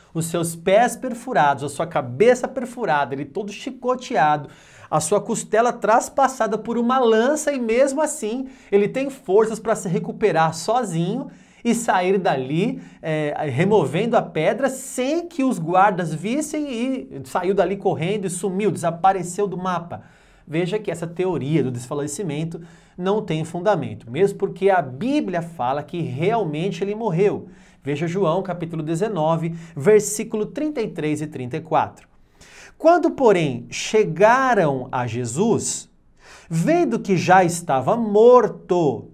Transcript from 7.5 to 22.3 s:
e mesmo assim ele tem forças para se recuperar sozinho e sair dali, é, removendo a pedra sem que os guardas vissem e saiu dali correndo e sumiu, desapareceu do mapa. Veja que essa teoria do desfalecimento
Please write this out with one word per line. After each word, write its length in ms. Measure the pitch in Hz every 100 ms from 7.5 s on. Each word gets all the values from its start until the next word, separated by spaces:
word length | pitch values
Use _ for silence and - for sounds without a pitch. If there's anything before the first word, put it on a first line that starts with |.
e 80 | 277
mesmo 400 | 226 233 277 269
assim 480 | 302 - 214 254 262 - -
ele 160 | 202 202
tem 200 | 262 277
forças 500 | - - 196 220 220
para 160 | 226 208
se 120 | 190
recuperar 680 | 208 226 - 208 160 160
sozinho 760 | - - 247 208 165 175 240 285 - _ _ 233
e 80 |
sair 440 | 233 - 196 185 202
dali, 640 | 180 139 131 156 233 269 - -
é, 340 | 165 156 147 - 151
removendo 720 | 123 196 214 135 160 233 214
a 40 |
pedra 460 | - 160 165 220 262
sem 580 | 269 - - 254 339 339
que 160 | -
os 160 | 262 185
guardas 540 | 156 180 208 180 165
vissem 580 | 151 190 285 302 302 294
e 520 | 226 262 262 - 139
saiu 300 | 127 190 180
dali 200 | 196 180
correndo 520 | 196 196 151 170 214 185
e 40 |
sumiu, 400 | - 202 185 208
desapareceu 760 | - 170 165 190 190 175 - 202
do 100 | 180
mapa. 460 | 185 175 165 110 - _ _ _ -
Veja 320 | 156 175 208
que 120 | 208
essa 160 | 165 165
teoria 580 | 165 190 151 131 156
do 60 | 127
desfalecimento 880 | 120 - 147 147 - 185